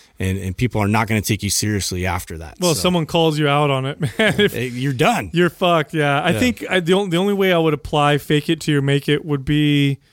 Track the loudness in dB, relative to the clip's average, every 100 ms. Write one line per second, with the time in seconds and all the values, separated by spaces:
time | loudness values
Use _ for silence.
0 | _ -6 -4 -4 -6 -4 -2 0 0 2
1 | 2 0 0 -2 -2 -2 -2 -2 -4 -4
2 | -4 -4 -8 -14 -14 -2 0 0 0 0
3 | 0 0 2 2 2 2 2 0 -2 -4
4 | -4 0 0 2 0 0 -6 -4 -2 2
5 | 2 2 -2 0 0 2 2 2 0 -2
6 | 0 0 0 2 0 -2 -2 -2 2 0
7 | 2 0 0 2 2 2 2 0 -2 0
8 | 2 2 0 -2 0 -4 0 0 2 0
9 | 0 -2 -2 -4 0 0 2 2 0 -2
10 | _